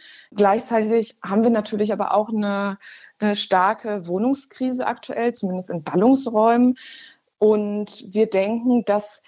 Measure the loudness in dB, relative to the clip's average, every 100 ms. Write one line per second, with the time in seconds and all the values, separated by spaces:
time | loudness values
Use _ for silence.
0 | -18 -20 -10 2 2 2 0 -2 0 0
1 | -2 -8 -4 2 2 2 0 -2 -2 -2
2 | 0 0 0 -2 -2 -2 -4 -8 -14 -20
3 | -20 -4 -2 -2 0 2 2 0 -4 -8
4 | -4 -2 0 -2 -6 -6 -4 -4 -4 -6
5 | -8 -4 -4 -2 -6 -6 -6 -8 -4 2
6 | 4 2 2 2 4 4 4 2 -6 -20
7 | -20 _ _ 0 2 2 0 -4 -6 -10
8 | -6 0 0 2 0 0 0 0 2 -2
9 | -4 -18